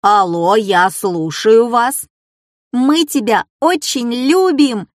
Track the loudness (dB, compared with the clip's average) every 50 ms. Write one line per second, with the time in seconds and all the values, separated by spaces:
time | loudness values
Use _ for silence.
0 | 2 2 2 2 2 0 -2 -2 0 0 0 0 0 0 0 0 0 0 -2 -4
1 | -6 -6 -4 -4 -6 -6 -8 -2 2 4 4 4 4 2 0 0 -2 -2 -4 -8
2 | -12 _ _ _ _ _ _ _ _ _ _ _ _ _ -4 -2 0 2 2 0
3 | 0 -2 -2 -4 -2 0 0 -2 -2 _ _ _ -2 0 0 -2 -4 -6 -6 -6
4 | -4 -4 -4 -2 0 2 2 2 2 2 4 2 2 2 2 -4 -8 _ _